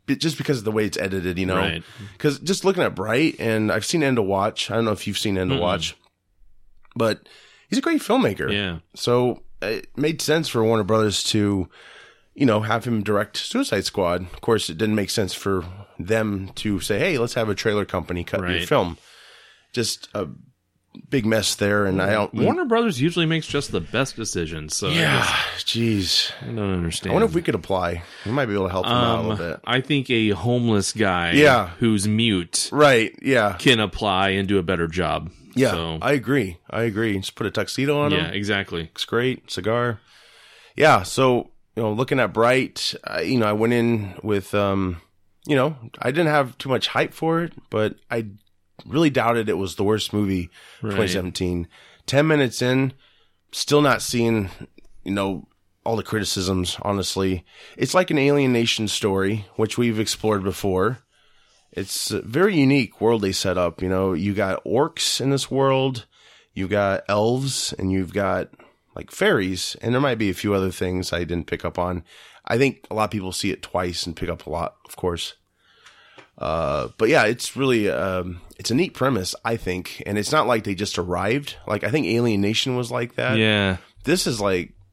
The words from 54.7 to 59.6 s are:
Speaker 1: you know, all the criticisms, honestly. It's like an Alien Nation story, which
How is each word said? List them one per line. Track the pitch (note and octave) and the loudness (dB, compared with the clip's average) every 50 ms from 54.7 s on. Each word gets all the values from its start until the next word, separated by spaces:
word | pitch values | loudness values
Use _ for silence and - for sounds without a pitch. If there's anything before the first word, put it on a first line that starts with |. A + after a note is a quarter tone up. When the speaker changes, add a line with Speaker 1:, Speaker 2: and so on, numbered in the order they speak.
| _ - - - - - - | _ -20 -20 -20 -20 -12 -6
Speaker 1:
you | - | -4
know, | G2 G2+ G2 G2 F#2+ D#2 - _ _ _ _ _ _ _ - | -2 0 0 -2 -4 -6 -8 _ _ _ _ _ _ _ -4
all | - A2+ | -2 -2
the | G#2+ | -2
criticisms, | F#2+ - - A2 G2 - - G2+ F2+ F#2 F#2+ F#2 F2+ F2 - - | -2 -2 -2 -2 -2 -2 -2 -2 0 0 0 0 0 -2 -4 -4
honestly. | - G#2 G2+ G2 F2+ - - G2 F#2+ F#2+ F#2 F2+ - _ - - - - - - | -2 -2 -2 -2 -2 -2 -2 0 0 0 0 -2 -6 _ -20 -20 -20 -16 -6 -4
It's | B2 B2 - | -4 2 2
like | F#3 F#3 - | 2 2 2
an | E3 D3 | 2 2
Alien | C3+ C#3 C#3+ C#3+ C3+ C3 | 4 4 4 4 4 4
Nation | B2 A#2 A#2 A2+ - - A2 G2 | 2 2 2 0 0 -2 -2 -2
story, | - - - G2+ F#2+ F#2+ F#2+ G2 A2 A2 G2 - - | -2 0 0 0 0 2 0 0 -2 -2 -6 -8 -2
which | - | -2